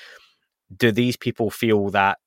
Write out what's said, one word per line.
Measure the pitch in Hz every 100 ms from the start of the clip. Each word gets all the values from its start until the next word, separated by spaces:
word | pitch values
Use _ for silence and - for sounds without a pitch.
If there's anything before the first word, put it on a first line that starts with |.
| - - _ _ _ _ _
Do | 95 120
these | 104 123 120
people | - - 110
feel | - 117 107 101
that | 98 98 98